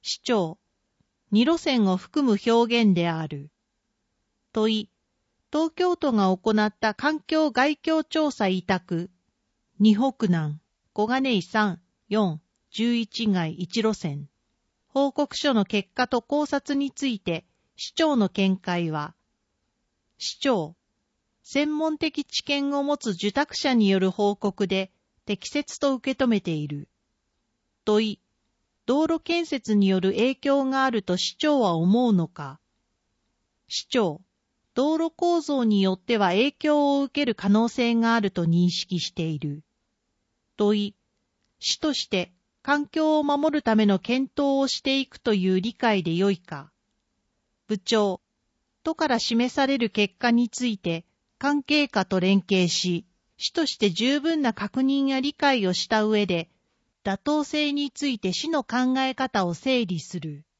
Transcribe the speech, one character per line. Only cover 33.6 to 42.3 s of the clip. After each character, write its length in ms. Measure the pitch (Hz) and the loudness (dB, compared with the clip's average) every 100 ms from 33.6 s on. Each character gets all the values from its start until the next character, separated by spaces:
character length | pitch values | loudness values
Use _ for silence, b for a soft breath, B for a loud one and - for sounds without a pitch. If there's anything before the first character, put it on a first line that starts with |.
| _ | _
市 200 | - - | -10 -2
長。 340 | 254 190 151 _ _ _ _ _ | 0 0 -2 _ _ _ _ _
道 240 | - 277 311 | -2 0 0
路 140 | 330 | -2
構 300 | - 349 339 | -2 0 0
造 220 | 294 277 | 0 0
に 180 | 233 202 | 2 2
よ 120 | 190 | 2
っ 60 | 185 | 0
て 180 | - 233 | -2 0
は 120 | 190 | 2
影 220 | 185 277 | 2 0
響 460 | - 302 294 285 277 | 0 0 2 2 2
を 60 | |
受 100 | 277 | 0
け 120 | - 285 | -2 -2
る 100 | 220 | -2
可 140 | 202 | 2
能 180 | 208 226 | 2 2
性 280 | - 233 233 | 0 0 2
が 200 | 226 233 | 2 2
あ 40 | |
る 120 | 202 | 0
と 140 | 180 170 | -2 0
認 240 | 170 180 | 2 2
識 300 | - - 180 | 0 -6 -6
し 140 | - | -6
て 100 | - | -6
い 140 | 160 151 | -6 -6
る。 260 | 151 147 _ _ _ _ _ _ _ _ _ - | -8 -10 _ _ _ _ _ _ _ _ _ -2
問 220 | 208 208 | 0 2
い。 160 | 202 _ _ _ _ _ _ _ | -2 _ _ _ _ _ _ _
市 200 | - - | -6 -2
と 140 | 311 | -2
し 160 | 269 - | -2 -4
て 240 | 190 180 | -4 -4